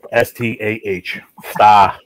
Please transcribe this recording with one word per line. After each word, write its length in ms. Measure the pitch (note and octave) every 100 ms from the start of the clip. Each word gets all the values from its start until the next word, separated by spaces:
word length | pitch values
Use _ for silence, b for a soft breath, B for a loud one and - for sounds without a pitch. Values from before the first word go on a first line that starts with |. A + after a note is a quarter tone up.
| -
S 200 | A#2 A#2+
T 240 | - A#2 -
A 200 | G#2+ A2
H. 360 | G#2 F#2 - - _ _ -
Stah. 460 | - G#2+ G#2 G2 -